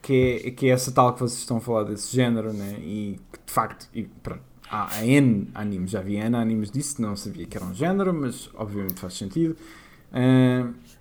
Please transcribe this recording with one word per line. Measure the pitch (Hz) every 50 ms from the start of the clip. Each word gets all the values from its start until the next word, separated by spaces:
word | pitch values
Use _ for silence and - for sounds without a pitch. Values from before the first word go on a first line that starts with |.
que | - - 135 127 127 127 123 117 -
é, | 127 131
que | - 131
é | 131
essa | 127 127 127 - 127
tal | - 127 123 120
que | -
vocês | 127 117 - -
estão | - - 123
a | 113
falar | 110 120 117 110 107
desse | 104 107 104 - - -
género, | 127 127 120 117 113 107 110 107
né? | 101 101 101 101 107
E | - 78 104 107 104 101 98 90 - - -
que, | - _
de | - -
facto, | 127 113 107 - - - _ -
e | 113 104
pronto, | - - - - 113 107 - - - - - - -
há, | - 107 104 - -
há | 104 110
N | 117 135 143 139 127 110 98 98 - -
animes, | - 107 104 101 92 90 92
já | 104 101
vi | 92 98 101
N | 101 107 113 120
animes | 120 117 110 113 110 107 101
disso, | - 135 147 - - - 113
não | 107 101
sabia | 101 - 107 - 85 85
que | 85 -
era | 104 92
um | 90 92
género, | 98 143 170 190 196 196 185 180
mas | 156 143 123 - - - - -
obviamente | - 110 104 101 104 101 92 90 -
faz | - 92 90
sentido. | - - 95 - 165 165 160 160 - - - - - - - - - _ - -
Ah, | 127 123 127 131 131 127 127 127 127 123 120 120 - - - - _